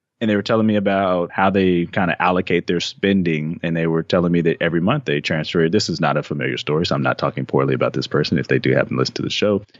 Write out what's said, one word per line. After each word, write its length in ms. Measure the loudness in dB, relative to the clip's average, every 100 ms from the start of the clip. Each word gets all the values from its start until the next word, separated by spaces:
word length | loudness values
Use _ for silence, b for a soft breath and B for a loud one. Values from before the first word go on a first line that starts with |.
| _ -6
And 80 | 0
they 80 | 0
were 60 |
telling 240 | 2 2 2
me 120 | 2
about 540 | 2 0 2 0 -2
how 200 | 0 2
they 340 | 4 2 2 0
kinda 340 | -2 0 0
allocate 460 | 2 0 0 -2 0
their 140 | -2
spending. 800 | -2 -2 0 2 2 0 -4 -6
And 160 | -4 -2
they 80 | 0
were 160 | -2
telling 300 | 0 0 2
me 100 | 2
that 160 | 2 0
every 200 | 0 0
month 240 | 0 0 -2
they 160 | -2
transfer, 480 | -2 -4 -2 0 2
this 200 | 2 0
is 120 | -2
not 160 | 0 0
a 60 |
familiar 340 | -4 -4 -4 -4
story, 300 | -2 -2 0
so 80 | 0
I'm 80 |
not 160 | 0 -2
talking 260 | -4 -4 -2
poorly 300 | 0 2 0
about 180 | 0
this 140 | -2 -2
person 320 | -2 0 -2
if 80 | 0
they 100 | 0
do 160 | 2
happen 200 | 0 0
to 40 | -2
listen 160 | -2
to 80 | -2
the 80 | -6
show. 340 | -2 0 0 -4 b